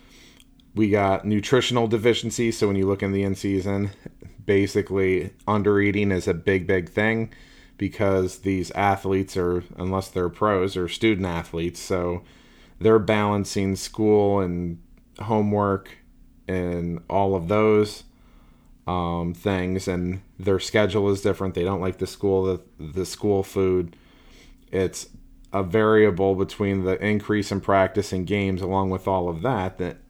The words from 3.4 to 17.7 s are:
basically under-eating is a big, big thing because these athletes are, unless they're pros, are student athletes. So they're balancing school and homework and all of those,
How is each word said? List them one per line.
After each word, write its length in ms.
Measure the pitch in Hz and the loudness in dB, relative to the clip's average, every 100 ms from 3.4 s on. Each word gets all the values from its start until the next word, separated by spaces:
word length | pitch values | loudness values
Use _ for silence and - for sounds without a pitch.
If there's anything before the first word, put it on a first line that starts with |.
| 101 98 95 98 101 - - - - - - | -2 -2 -2 -2 -4 -8 -20 -20 -20 -8 0
basically 840 | 98 98 104 95 98 95 90 92 - - | 2 2 0 -2 0 2 0 -2 -8 -2
under-eating 640 | 107 101 101 101 101 101 | 0 4 4 4 2 2
is 160 | 92 98 | 0 0
a 60 | |
big, 320 | 85 101 95 85 | -2 0 0 2
big 220 | 95 85 | -2 -2
thing 420 | - 107 113 110 - - - - - | 0 0 0 -4 -10 -20 -20 -20 -8
because 600 | 98 - 98 95 92 - | -6 0 2 2 0 -4
these 300 | 95 95 87 | -4 -2 -4
athletes 640 | - 101 95 95 98 92 95 | 0 0 0 0 0 0 -2
are, 280 | 87 90 87 - | -2 -2 -4 -8
unless 320 | 92 95 92 | -4 -4 -4
they're 200 | 92 87 | -4 -4
pros, 480 | 85 107 98 95 95 | 0 0 2 0 -2
are 120 | 87 | -4
student 380 | - 113 98 92 | 0 0 2 -2
athletes. 540 | 85 - 85 85 - | -4 -6 -6 -6 -6
So 420 | - 92 87 90 - - - - - - | -4 -2 -2 -4 -10 -20 -20 -20 -20 0
they're 180 | 110 110 | 4 6
balancing 800 | 98 107 104 104 95 104 98 95 | 4 2 2 0 -2 -2 -2 -2
school 640 | - - 107 104 101 101 | -6 0 4 6 4 2
and 400 | 92 87 87 85 - - _ - | 0 -2 -6 -8 -14 -20 _ -12
homework 680 | 104 110 104 104 101 95 - - - - - - - | -2 0 2 2 2 0 -4 -20 -20 -20 -20 -14 -6
and 540 | 92 90 87 85 85 - | -4 -2 -4 -4 -6 -4
all 260 | 95 98 | 0 2
of 140 | 95 82 | 0 2
those, 560 | 104 107 | 2 4